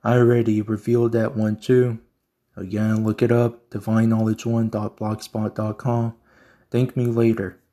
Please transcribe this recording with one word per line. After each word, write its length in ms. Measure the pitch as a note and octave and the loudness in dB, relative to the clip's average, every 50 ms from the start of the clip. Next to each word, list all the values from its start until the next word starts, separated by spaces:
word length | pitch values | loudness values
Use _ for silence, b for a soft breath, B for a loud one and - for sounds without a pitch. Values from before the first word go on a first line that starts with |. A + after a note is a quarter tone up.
I 140 | - A2 B2 | 2 2 4
already 460 | B2 A#2+ A#2+ A#2+ A#2+ A#2 A#2 G#2+ G#2+ | 4 6 4 4 2 2 2 0 0
revealed 500 | G#2 A2 A2 G#2+ - A#2 A#2+ A#2+ A#2+ A#2 | -2 -2 -6 -4 -2 0 0 2 2 2
that 240 | A2+ A#2 A2+ - - | 0 0 -2 -2 -2
one 200 | A2 A2 G#2+ G#2+ | -2 -2 -2 -2
too. 440 | - - - B2+ B2+ B2 B2 A2+ A2+ _ _ _ _ _ _ _ _ _ _ _ | -4 0 2 4 4 4 2 -2 -8 _ _ _ _ _ _ _ _ _ _ _
Again, 480 | F#2 F#2+ F#2 G#2 G#2 G#2+ A2 A2 A2 A2 | -14 -10 -6 -4 -2 0 0 0 0 0
look 180 | G#2+ G#2 - | -2 0 0
it 80 | B2+ A#2 | 2 2
up, 380 | A#2+ A#2+ A#2+ A#2 A#2 - _ _ | 4 2 2 0 -2 -8 _ _
divine 380 | - A2 - A2+ A2 A2 A2+ A2+ | -12 -10 -4 0 2 2 2 2
knowledge 380 | A2+ A2+ A2+ A2 A2 A2 - | 2 2 0 0 -2 -2 -2
one 240 | A#2 A#2 A2+ A2+ A2 | -2 -2 0 -2 -2
dot 260 | - G#2+ G#2+ G#2 - | -2 -4 -6 -6 -8
blogspot 580 | _ A2 G#2+ A2 A2 - - - A2 G#2+ G#2+ - | _ -6 -6 -6 -6 -8 -10 -6 -6 -6 -4 -4
dot 220 | - G#2+ G#2+ G#2 | -4 -6 -6 -6
com. 380 | - - B2+ A#2+ A#2 A#2 A#2 - b b b b b b b b b b b | -4 -4 -2 -2 -2 -2 -4 -6 b b b b b b b b b b b
Thank 260 | - A#2+ B2+ B2 - | -2 -2 -2 0 -2
me 100 | C3 A#2+ | -2 -2
later. 540 | A#2+ A#2 A#2 A#2 A2+ A2+ - G2+ F#2 - _ _ _ | 0 2 2 2 2 2 0 -4 -8 -10 _ _ _